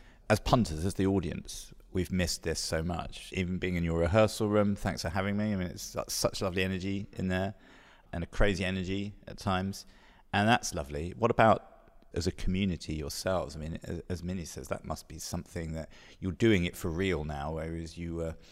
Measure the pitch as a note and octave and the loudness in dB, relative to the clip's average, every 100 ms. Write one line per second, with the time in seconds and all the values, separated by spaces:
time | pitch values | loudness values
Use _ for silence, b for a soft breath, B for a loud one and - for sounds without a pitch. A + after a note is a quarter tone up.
0 | b b - A2 - B2+ F#2+ D#2 F#2 - | b b 2 2 6 4 4 0 -2 2
1 | F#2+ G2 D#2+ - - - - - - F#2 | 4 4 0 -4 -8 -12 -14 -18 -6 -2
2 | E2+ F#2 F2 - E2 D#2 - E2 E2 E2+ | 0 0 0 -2 -2 -2 -2 -2 -2 -4
3 | - - - F#2+ F2+ F#2 F#2 F2 E2+ E2 | -6 -10 -6 -4 -2 -2 0 0 2 2
4 | E2+ A2 G#2+ - G#2+ G#2 G2+ G2+ G2+ - | 4 6 6 4 2 4 4 2 -2 -2
5 | F#2 F#2+ G2 G2+ G#2+ G2 F2+ G#2 - - | -2 -2 -2 0 0 -2 -4 -6 -8 -6
6 | - - - - G2 F2+ F#2+ F#2 G2 G2 | -4 0 0 0 -2 0 0 0 -2 -4
7 | G#2 - F#2 F#2 G2 - b b b b | -6 -4 0 0 0 -4 b b b b
8 | - F2 E2 - G#2 F2+ F#2 F#2+ F2+ F#2+ | -10 -6 -4 4 4 4 0 -2 -2 -2
9 | G#2 - - - G#2 F#2 G2 G2 - b | -4 -8 -14 -6 -2 0 0 -6 -12 b
10 | b b - G2+ G#2+ A#2+ - F2 C#2 D2 | b b -4 2 4 4 0 -6 -6 -6
11 | F2 A#2 A2+ A#2 A2+ G2 - - - - | -6 0 2 6 6 6 0 -18 -20 -20
12 | - - F2 - - F#3 G3 E2+ - D#2 | -8 -4 -2 0 0 2 2 0 -4 -6
13 | C#2+ - F#2+ F2+ C#2 D#2 D#2 E2 - E2+ | -6 -4 0 0 -2 -6 -8 -8 -6 -8
14 | - F2 F2 F#2+ D#2 - C2+ - - D#2+ | -6 -6 -4 -6 -6 -10 -6 -6 -6 -10
15 | - D#2+ - F2 - F2+ E2 D#2 D2+ B | -10 -12 -8 -8 -8 -6 -6 -6 -8 B
16 | B B F#2 D#2+ A#2 G2 F2 - F2 D#2+ | B B -6 4 6 6 4 -2 -4 0
17 | F#2+ D#2+ D2+ D2 D2+ D#2+ E2 E2 E2 F2 | 0 0 -2 -4 -4 -4 -6 -6 -8 -8
18 | E2+ E2 E2 E2 B | -6 -4 -4 -6 B